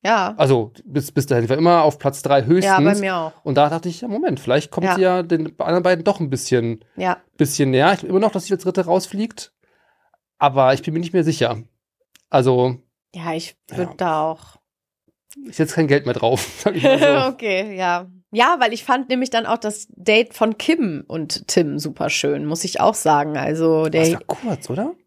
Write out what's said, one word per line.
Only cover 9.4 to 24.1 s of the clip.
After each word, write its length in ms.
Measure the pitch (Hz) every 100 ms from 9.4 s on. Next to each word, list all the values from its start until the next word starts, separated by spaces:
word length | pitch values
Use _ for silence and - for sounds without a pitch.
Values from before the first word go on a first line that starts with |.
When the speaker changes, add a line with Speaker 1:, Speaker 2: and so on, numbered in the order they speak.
| - _ _ _ _ _ _ _ _ _
Speaker 2:
Aber 340 | 143 135 131
ich 80 | 135
bin 120 | -
mir 60 | 156
nicht 120 | 170
mehr 120 | 185
sicher. 380 | 160 139 117 110 110 _ _ _ _ _ _
Also 480 | 139 131 123 127 127 _ _ _
Speaker 1:
Ja, 180 | 180 165
ich 220 | 160 165 _ _
würd 200 | - 175
Speaker 2:
Ja. 40 | -
Speaker 1:
da 260 | 180 156
auch 340 | 156 160 - _ _ _ _ _ _ _ _ - 254
Speaker 2:
ich 100 | -
setz 180 | 156
kein 120 | - 151
Geld 160 | 143 127
mehr 80 |
drauf, 320 | 120 113 131 -
<laughs> 40 | -
sag 160 | 208 185
ich 60 |
mal 160 | 277 269
so. 300 | 285 277 262
Speaker 1:
<laughs> 60 |
Okay, 420 | 262 226 185 214 190
ja. 340 | 180 175 180 185 _
Ja, 260 | 214 254 339
weil 120 | 233
ich 120 | 233
fand 240 | - 262 262
nämlich 220 | 254 254
dann 160 | 233 -
auch 120 | 233
das 300 | 214 208 -
Date 440 | - 185 220 233
von 240 | - 220 220
Kim 460 | - 339 220 151 -
und 400 | 165 151 - -
Tim 300 | - 156 147
super 320 | 151 - 151
schön, 340 | - 143 147
muss 200 | 147 170
ich 160 | 185 -
auch 140 | 202
sagen. 420 | 214 156 147 147 151
Also 500 | 139 160 160 160 156
der 140 | 160
Speaker 2:
Das 100 | 160